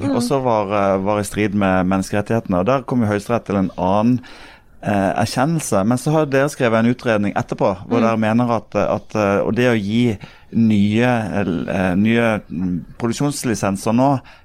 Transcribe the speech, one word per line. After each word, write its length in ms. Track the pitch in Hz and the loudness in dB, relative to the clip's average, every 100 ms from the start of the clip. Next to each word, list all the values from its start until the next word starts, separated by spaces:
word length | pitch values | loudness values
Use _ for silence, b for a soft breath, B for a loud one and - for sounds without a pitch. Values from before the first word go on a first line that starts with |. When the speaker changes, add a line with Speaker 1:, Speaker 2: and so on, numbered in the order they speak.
Speaker 1:
Mm. 100 | 285 | 0
Speaker 2:
og 80 | 262 | -2
så 160 | 120 139 127 | 0 0 2
var, 240 | 110 98 104 | 2 2 0
eh, 240 | 98 98 95 | 2 2 0
var 140 | 104 | -2
i 20 | 98 | -2
strid 320 | - 104 101 | -2 -2 0
med 320 | 95 92 92 | 2 2 2
menneskerettighetene. 720 | 95 92 104 104 113 - 90 | 0 -2 -4 -2 -2 0 0
Og 80 | 98 | 2
der 160 | 135 123 | 0 0
kom 160 | 127 | -2
jo 80 | 107 | 0
Høyesterett 400 | 104 101 117 - | -2 -2 -4 -2
til 80 | 101 | -2
en 80 | 95 - | -2 -2
annen, 380 | 90 104 117 123 B B B B - - | 0 2 2 0 B B B B -20 -10
eh, 260 | - 101 95 69 | -2 0 0 0
erkjennelse. 580 | 113 - 143 165 - 131 101 | -2 -2 -2 -2 -2 0 2
Men 100 | 123 | 0
så 140 | 156 | 0
har 140 | 156 147 | 0 2
dere 220 | 135 143 | 0 0
skrevet 240 | - 123 113 | 0 0 2
en 100 | 117 | 2
utredning 400 | 123 123 107 101 | 0 0 0 0
etterpå, 400 | - 120 127 123 92 - | -2 -4 -2 -2 -2 -2
hvor 100 | - | 0
Speaker 1:
Mm. 60 | |
Speaker 2:
dere 140 | 113 113 | 2 0
mener 320 | 110 117 120 113 | 0 2 0 -2
at, 160 | - 104 | -2 -2
at, 400 | 90 101 - 110 | 0 -2 -4 0
eh, 240 | 101 101 | 2 2
og 140 | 78 110 | 0 0
det 140 | 123 | 2
å 60 | 113 | 0
gi 380 | 101 113 120 101 B B B | 0 0 0 -2 B B B
nye, 540 | - 113 107 101 107 123 | 2 4 4 4 2 2
eh, 880 | 120 107 85 98 85 64 85 92 90 | 0 -2 -2 -2 -2 -2 -2 0 2
nye, 460 | 110 117 117 107 - | 2 2 2 -2 -6
mm, 280 | 78 92 90 - - | -6 -4 -4 -8 -6
produksjonslisenser 960 | 117 113 143 143 127 101 101 98 117 117 | -4 -2 -4 -2 -4 -2 -2 -2 0 2
nå, 240 | 135 135 B B | 2 0 B B